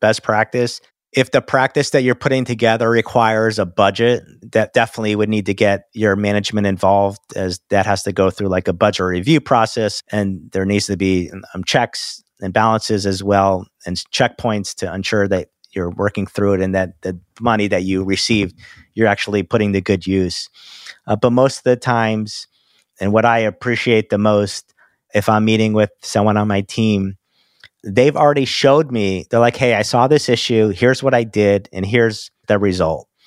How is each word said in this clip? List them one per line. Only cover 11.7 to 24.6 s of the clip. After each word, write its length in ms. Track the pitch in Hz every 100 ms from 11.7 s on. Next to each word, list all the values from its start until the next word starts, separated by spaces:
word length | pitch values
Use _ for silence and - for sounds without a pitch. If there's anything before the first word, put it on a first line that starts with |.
| 139 120 - - - _ -
and 120 | 95
balances 540 | 107 110 110 - 107 98
as 160 | 95
well, 420 | 98 101 98 92 90 _ -
and 100 | 90
s-, 80 | -
checkpoints 640 | - 123 - 120 104 98 -
to 140 | 92
ensure 360 | 90 95 110 98
that 220 | 95 - _ _
you're 200 | - 87
working 360 | - 101 - 95
through 280 | - 101
it 60 | 98
and 140 | 92
that 260 | 95 92 -
the 140 | 95 90 _ -
money 280 | 117 110 104
that 160 | 95
you 180 | 95 95
received, 560 | 95 95 - 113 95 - - - -
you're 120 | - 110
actually 380 | 101 - 104
putting 280 | 90 117 104
to 60 | 98
good 280 | 92 98 87
use. 400 | 95 92 - - _ - - - - -
Uh, 80 |
but 160 | 107 123
most 280 | 120 135 -
of 60 |
the 120 | 127 123
times, 720 | 131 120 113 110 107 - - _ _ _ _ -
and 140 | 98
what 120 | 107
I 140 | 117 117
appreciate 720 | 110 101 127 113 - 113 107
the 80 | 101
most, 560 | 107 104 101 -